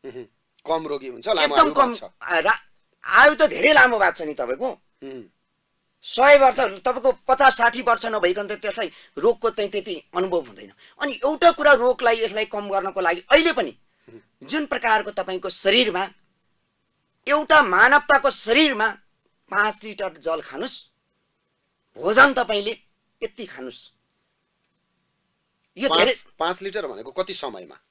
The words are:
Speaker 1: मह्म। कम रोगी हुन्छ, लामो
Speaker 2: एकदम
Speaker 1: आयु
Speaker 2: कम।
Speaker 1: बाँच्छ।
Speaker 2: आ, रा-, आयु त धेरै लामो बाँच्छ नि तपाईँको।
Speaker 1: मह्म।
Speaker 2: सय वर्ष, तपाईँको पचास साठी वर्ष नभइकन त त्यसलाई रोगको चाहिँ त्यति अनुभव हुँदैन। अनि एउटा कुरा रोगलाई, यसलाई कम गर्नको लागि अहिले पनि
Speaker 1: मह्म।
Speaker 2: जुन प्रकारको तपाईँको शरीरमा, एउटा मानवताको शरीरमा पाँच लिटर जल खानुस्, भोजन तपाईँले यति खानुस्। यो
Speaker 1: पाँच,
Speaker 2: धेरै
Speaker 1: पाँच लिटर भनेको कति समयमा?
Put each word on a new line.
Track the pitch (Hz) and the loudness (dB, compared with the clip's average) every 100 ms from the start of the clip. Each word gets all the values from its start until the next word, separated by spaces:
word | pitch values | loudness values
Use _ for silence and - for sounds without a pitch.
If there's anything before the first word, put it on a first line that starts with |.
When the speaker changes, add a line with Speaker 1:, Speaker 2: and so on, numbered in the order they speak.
| 135 | -16
Speaker 1:
मह्म। | 123 113 _ _ _ - | -16 -18 _ _ _ -4
कम | 160 156 | -4 -4
रोगी | 143 135 | -8 -10
हुन्छ, | 123 190 | -10 -2
लामो | 190 151 | 0 2
Speaker 2:
एकदम | 277 311 | 4 2
Speaker 1:
आयु | |
Speaker 2:
कम। | 294 254 | 2 0
Speaker 1:
बाँच्छ। | 233 202 _ | -2 -14 _
Speaker 2:
आ, | - 170 | -4 -2
रा-, | 170 - _ _ _ _ | 0 -2 _ _ _ _
आयु | - 196 285 | 0 4 4
त | 302 | 4
धेरै | 302 - 294 | 0 2 2
लामो | 294 254 226 | 4 4 4
बाँच्छ | 185 165 | 0 0
नि | 156 | -10
तपाईँको। | 143 123 135 254 - _ _ | -6 -6 -4 -6 -8 _ _
Speaker 1:
मह्म। | 135 131 101 _ _ _ _ _ _ _ | -16 -16 -20 _ _ _ _ _ _ _
Speaker 2:
सय | - - 277 285 | -10 2 6 8
वर्ष, | 262 262 | 6 4
तपाईँको | 226 196 254 247 254 | -4 -2 -6 0 -2
पचास | 254 - 262 269 - | -2 -2 4 4 4
साठी | 233 233 | 0 0
वर्ष | 240 226 226 | -2 -2 -2
नभइकन | 214 175 185 202 | -2 -2 -2 -6
त | |
त्यसलाई | 208 214 196 190 - - - | -8 -8 -6 -8 -10 -18 -2
रोगको | 196 202 226 | 0 0 -4
चाहिँ | 220 202 | -4 -6
त्यति | 202 196 170 _ 175 | -6 -8 -12 _ -6
अनुभव | 190 175 | -4 -4
हुँदैन। | 127 101 98 _ _ _ | -6 -20 -20 _ _ _
अनि | 285 | -8
एउटा | 240 269 302 339 | -4 -4 2 2
कुरा | - 294 | 4 4
रोगलाई, | 262 247 254 240 226 | 4 4 0 0 0
यसलाई | 220 208 | -2 -4
कम | 214 208 202 | -6 -8 -6
गर्नको | 196 190 190 | -6 -4 -4
लागि | 175 175 _ | -2 -4 _
अहिले | 294 330 | 2 2
पनि | 247 160 - _ _ _ | -2 -6 -10 _ _ _
Speaker 1:
मह्म। | 113 _ _ 135 | -20 _ _ -10
Speaker 2:
जुन | 311 285 | -8 -6
प्रकारको | 240 233 220 208 | -6 0 -2 -2
तपाईँको | 202 190 185 190 | -8 -8 -8 -8
शरीरमा, | - 196 226 220 180 190 _ _ _ _ _ _ _ _ _ _ _ - | -4 0 0 0 -4 -8 _ _ _ _ _ _ _ _ _ _ _ -2
एउटा | 294 302 311 | -2 4 4
मानवताको | 226 180 233 294 294 277 269 | 4 4 4 4 4 0 2
शरीरमा | - 214 247 311 220 220 202 _ _ _ _ _ | -4 -2 2 2 0 -4 -6 _ _ _ _ _
पाँच | 190 214 208 | -2 -2 -4
लिटर | 214 202 190 160 | -16 -10 -10 -8
जल | 160 160 | -6 -6
खानुस्, | - 139 214 - - _ _ _ _ _ _ _ _ _ _ 107 | -8 -12 -10 -12 -18 _ _ _ _ _ _ _ _ _ _ -8
भोजन | 160 220 277 | 0 4 4
तपाईँले | 254 233 208 202 226 _ _ _ _ | 4 -4 -4 -6 -10 _ _ _ _
यति | 220 - 202 | -14 -12 -18
खानुस्। | - 127 - - _ _ _ _ _ _ _ _ _ _ _ _ _ _ _ _ _ _ - | -14 -16 -16 -20 _ _ _ _ _ _ _ _ _ _ _ _ _ _ _ _ _ _ -6
यो | 262 | -2
Speaker 1:
पाँच, | 160 | 2
Speaker 2:
धेरै | 220 240 - _ | 2 0 -8 _
Speaker 1:
पाँच | 165 180 | -6 -4
लिटर | 196 208 156 | -8 -8 -10
भनेको | 101 123 | -12 -12
कति | - 185 | -8 -8
समयमा? | 190 139 101 85 69 _ | -8 -10 -12 -20 -20 _